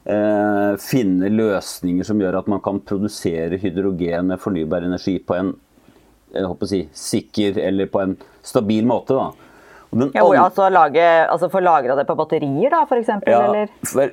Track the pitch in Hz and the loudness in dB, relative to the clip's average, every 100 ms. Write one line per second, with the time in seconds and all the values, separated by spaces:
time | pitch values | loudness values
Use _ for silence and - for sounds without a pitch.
0 | - 104 107 104 104 101 104 101 - 135 | -4 0 0 2 0 0 0 -2 -2 0
1 | 101 90 98 110 110 95 - - 90 90 | 2 2 2 2 2 0 -4 -8 -4 -2
2 | 90 107 92 92 98 98 101 98 - 98 | -2 0 0 -2 -2 -4 -2 -6 -4 -4
3 | 104 - 92 82 82 92 95 85 98 87 | -4 -4 -4 -2 -4 -4 -4 -2 -2 -2
4 | 87 85 92 92 107 90 78 87 90 90 | -2 -2 -2 -2 -4 -4 -2 -4 -4 -4
5 | - 87 - 90 95 - _ _ _ _ | -4 -4 -2 -2 -2 -6 _ _ _ _
6 | _ _ _ - 92 87 95 98 76 - | _ _ _ -6 -4 -4 -4 -4 -4 -12
7 | - 107 - - 101 95 85 98 95 101 | -6 -6 -4 -2 -2 0 -2 -2 -2 -2
8 | 95 95 - _ - 127 104 110 120 110 | -2 -4 -12 _ -2 -2 0 0 2 0
9 | - 131 92 - - - - - - 113 | 0 -2 -2 -8 -20 -20 -20 -20 -6 -2
10 | 139 214 220 190 180 190 190 185 151 143 | 0 2 4 6 4 4 4 4 4 4
11 | 170 165 160 160 170 190 180 151 127 135 | 4 4 4 0 0 0 2 2 2 0
12 | 139 156 156 156 147 139 262 330 294 240 | 0 -2 -2 -2 -2 0 0 2 0 0
13 | 226 208 - 120 123 208 208 - - 123 | -2 -2 2 2 4 0 -4 -8 -4 0
14 | 139 | 2